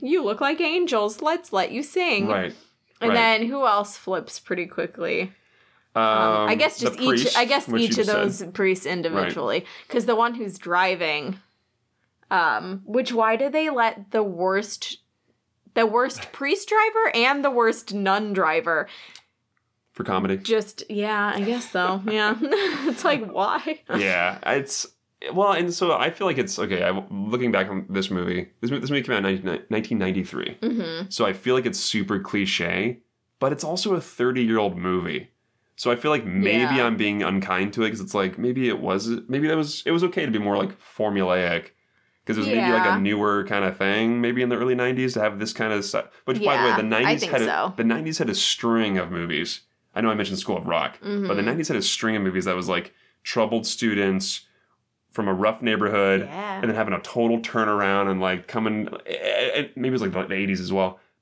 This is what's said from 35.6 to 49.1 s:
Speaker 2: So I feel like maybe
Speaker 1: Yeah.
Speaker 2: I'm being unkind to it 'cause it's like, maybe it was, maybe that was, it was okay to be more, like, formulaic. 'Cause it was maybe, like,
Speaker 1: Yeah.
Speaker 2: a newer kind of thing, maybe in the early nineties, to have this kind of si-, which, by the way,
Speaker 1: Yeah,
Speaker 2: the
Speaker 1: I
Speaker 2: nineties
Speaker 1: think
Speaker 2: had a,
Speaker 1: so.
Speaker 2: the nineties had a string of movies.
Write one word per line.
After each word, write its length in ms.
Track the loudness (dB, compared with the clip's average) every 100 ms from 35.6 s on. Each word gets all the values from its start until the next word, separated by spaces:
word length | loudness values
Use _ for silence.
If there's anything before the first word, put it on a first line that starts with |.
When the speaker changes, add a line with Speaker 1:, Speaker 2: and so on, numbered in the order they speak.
| _ -4
Speaker 2:
So 100 | 0
I 40 | 0
feel 160 | 2
like 140 | 0 0
maybe 500 | 2 4 4 4 4
Speaker 1:
Yeah. 100 | 2
Speaker 2:
I'm 120 | 2
being 260 | 0 0
unkind 480 | 0 0 0 -2 -2
to 100 | 0
it 60 | -2
'cause 120 | -2
it's 120 | -4
like, 240 | -2 -2 -2
maybe 300 | -2 0 0
it 120 | 0
was, 260 | -2 -2 -2 -4 -2
maybe 180 | -2 2
that 80 | 0
was, 260 | -2 -4 0
it 60 |
was 120 | 2
okay 220 | 2 0 -2
to 60 |
be 60 | 0
more, 200 | 2 0
like, 200 | 0 -6
formulaic. 920 | -16 -4 0 2 2 2 2 0 -4 _ _ _ _ _ -4
'Cause 100 | 0
it 40 |
was 60 | 2
maybe, 120 | 2
like, 240 | 4 4
Speaker 1:
Yeah. 140 | 4 2
Speaker 2:
a 20 |
newer 460 | 2 2 2 2 0
kind 180 | 0
of 140 | 0 0
thing, 420 | 0 2 2 2
maybe 220 | 0 2
in 80 | 0
the 80 | 2
early 180 | 2 2
nineties, 380 | 0 2 0
to 80 | 0
have 180 | 0 0
this 140 | -6
kind 180 | -2 0
of 120 | 0 -2
si-, 120 | -4 -4 -8 -4
which, 120 | 0
by 140 | 2 2
the 60 |
way, 60 | 2
Speaker 1:
Yeah, 40 | 2
Speaker 2:
the 80 |
Speaker 1:
I 60 | 2
Speaker 2:
nineties 320 | 2 2 0
Speaker 1:
think 100 | 0
Speaker 2:
had 100 | 0
a, 20 | 2
Speaker 1:
so. 280 | 0 -2 0
Speaker 2:
the 60 | 0
nineties 320 | 0 -2 -2
had 120 | -2
a 60 | 0
string 640 | 0 0 2 2 2 0
of 120 |
movies. 520 | -2